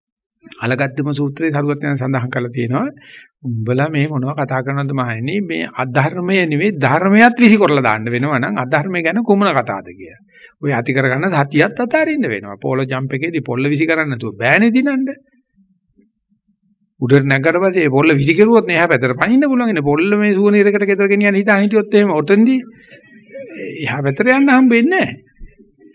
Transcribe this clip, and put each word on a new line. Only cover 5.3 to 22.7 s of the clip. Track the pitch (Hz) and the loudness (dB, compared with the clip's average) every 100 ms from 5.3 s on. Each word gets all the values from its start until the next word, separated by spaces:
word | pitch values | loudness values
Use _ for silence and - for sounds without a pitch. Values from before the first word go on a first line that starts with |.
| 202 | -6
මේ | 175 165 85 | -6 -6 -8
අධර්මය | - 131 131 147 180 180 190 | -6 -4 -2 -2 -4 -2 0
නෙවෙයි | 165 147 202 160 | 0 -2 -2 -2
ධර්මයත් | 131 156 190 208 240 240 | 0 0 4 6 4 6
විසිකරලා | 233 214 170 143 | 4 6 4 2
දාන්න | 120 110 113 | 2 0 -2
වෙනවා | 120 143 135 | -2 -2 -2
නම් | 120 104 | -2 -4
අධර්මය | 127 151 190 180 | -2 -2 -2 -4
ගැන | 160 202 | -2 -2
කුමන | 220 202 196 | 0 2 2
කතාවද?" | 135 120 98 90 | 0 -2 -8 -10
කියලා. | 95 87 - _ _ - _ | -18 -20 -20 _ _ -20 _
ඔය | 143 | -4
ඇති | 120 117 | -2 -2
කරගන්න | 131 131 131 190 156 | -2 0 0 -2 -2
සතියත් | 143 151 202 - | 0 0 0 -2
අතාරින්න | 240 311 311 294 160 | -2 0 0 -2 -4
වෙනවා. | 101 101 101 | -4 -8 -8
පෝලෝ | 139 131 131 | -4 -2 -2
ජම්ප් | 131 131 | -4 -6
එකේදී | 135 165 160 | -6 -4 -6
පොල්ල | - 123 143 | -4 -4 -2
විසි | 147 160 | 0 0
කරන්න | 160 151 | 0 -2
නැතුව | 117 113 101 | -6 -8 -4
බෑනේ | 120 170 226 | 0 2 4
දිනන්න. | 254 277 262 262 - _ _ _ 196 _ _ _ 202 208 _ _ _ _ _ _ _ _ _ | 2 0 -2 -4 -8 _ _ _ _ _ _ _ _ _ _ _ _ _ _ _ _ _ _
උඩට | 123 139 139 | 2 2 2
නැගගට | 135 160 170 | 0 0 0
පස්සේ | 190 185 147 | 0 2 2
පොල්ල | 135 160 | 2 4
විසි | 143 143 | 4 2
කෙරුවොත් | 170 220 226 180 | 4 4 4 2
නේ | 165 | 0
එහා | 170 | 2
පැත්තට | 135 127 127 | 2 0 0
පනින්න | 175 254 | 2 2
පුළුවන්. | 294 247 233 | 2 0 0
ඉතින් | 165 | 0
පොල්ල | 143 147 196 | 0 0 2
මේ | 208 208 | 2 2
සුවන | 196 202 | 2 4
ඉරකට | 208 202 202 202 | 4 4 2 0
ගෙදර | 196 196 | 0 2
ගෙනියන්න | 202 208 196 | 2 2 2
හිතාන | 208 196 | 2 2
හිටියොත් | 202 214 208 | 2 0 2
එහෙම | 208 202 | 2 2
ඔතෙන්දී | 151 147 208 240 262 - | 0 2 4 4 2 -4